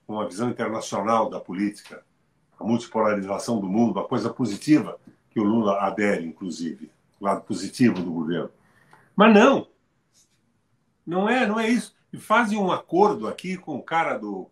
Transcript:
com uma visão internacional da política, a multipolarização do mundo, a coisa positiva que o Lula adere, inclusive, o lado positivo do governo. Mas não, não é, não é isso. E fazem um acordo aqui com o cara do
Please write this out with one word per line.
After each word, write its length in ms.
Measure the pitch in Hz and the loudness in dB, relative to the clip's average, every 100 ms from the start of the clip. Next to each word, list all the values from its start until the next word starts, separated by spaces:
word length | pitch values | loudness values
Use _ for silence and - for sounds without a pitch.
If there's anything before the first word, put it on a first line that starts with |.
| - | -10
com 80 | |
uma 120 | 107 104 | -8 -6
visão 240 | 95 120 | -4 -4
internacional 800 | 113 110 110 - 104 104 113 110 | -4 -6 -6 -6 -4 0 0 0
da 80 | 110 | -6
política, 640 | - 90 101 - - - _ _ _ _ _ - | -8 -4 -4 -6 -18 -20 _ _ _ _ _ -10
a 60 | |
multipolarização 960 | 98 117 - 110 107 104 98 95 - 95 | -2 -2 -2 -2 0 0 -4 -6 -4 -4
do 80 | 95 | 0
mundo, 320 | 107 113 95 | 0 0 0
a 80 | - | -4
coisa 220 | 123 95 | -4 -4
positiva 680 | - 113 101 147 147 90 - - _ _ | -4 -4 -2 2 2 2 -12 -20 _ _
que 80 | 117 | 0
o 60 | |
Lula 360 | 104 117 104 101 | 2 2 2 0
adere, 460 | 98 92 104 87 82 | 0 0 0 0 -4
inclusive, 640 | - 92 80 85 71 80 _ _ - | -10 -10 -8 -8 -10 -16 _ _ -6
o 40 | |
lado 180 | 101 92 | -4 -2
positivo 600 | - - 98 - 120 92 | -4 -8 -6 2 2 2
do 80 | 87 | -4
governo. 400 | 82 78 85 - _ _ _ _ - _ | -6 -4 -6 -6 _ _ _ _ -20 _
Mas 180 | - 220 | 4 8
não, 360 | 208 262 220 - _ _ _ _ _ _ _ _ _ _ _ _ _ - | 8 8 4 -2 _ _ _ _ _ _ _ _ _ _ _ _ _ -4
não 220 | 180 214 | 0 2
é, 180 | 254 214 | 2 2
não 140 | 226 | 0
é 80 | 226 | 0
isso. 260 | 240 - _ _ | 0 -2 _ _
E 60 | - | -10
fazem 400 | - 226 220 214 | 2 2 2 0
um 140 | 185 | 0
acordo 560 | 151 - 170 208 - 107 | -2 0 4 4 4 -6
aqui 280 | - 180 185 | -8 -8 -8
com 200 | - 127 | -8 -10
o 60 | |
cara 360 | - 165 151 117 | -2 -2 0 -2
do 280 | 107 95 - | -6 -8 -8